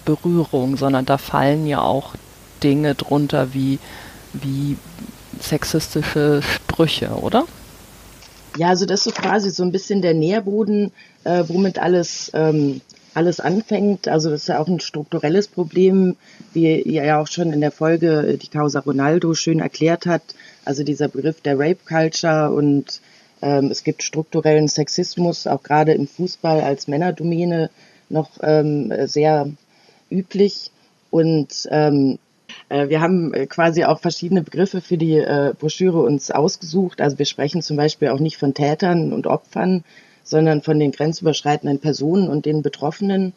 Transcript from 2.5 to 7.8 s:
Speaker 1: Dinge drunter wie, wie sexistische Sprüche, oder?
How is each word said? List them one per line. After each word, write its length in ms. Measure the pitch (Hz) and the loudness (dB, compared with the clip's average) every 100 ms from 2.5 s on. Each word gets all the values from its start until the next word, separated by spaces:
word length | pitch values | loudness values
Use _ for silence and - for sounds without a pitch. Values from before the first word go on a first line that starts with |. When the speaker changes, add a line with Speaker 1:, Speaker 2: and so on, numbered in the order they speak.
| - | -2
Speaker 1:
Dinge 320 | 147 139 151 | 0 2 2
drunter 600 | 139 - 143 143 147 135 | -2 -2 0 0 0 -2
wie, 240 | 135 135 135 - - - - - | 0 0 -2 -6 -20 -20 -20 -14
wie 440 | 139 139 135 143 139 - - - - - - | -10 -6 -4 -4 -6 -10 -18 -18 -18 -18 -14
sexistische 1000 | - 151 - 160 - 156 147 156 147 143 | -4 -4 -2 -4 -2 -4 -2 0 2 2
Sprüche, 680 | 139 - - - 160 - 107 113 | 0 -6 -4 0 2 0 -4 -4
oder? 260 | - 220 339 - - - | 0 0 0 -8 -20 -20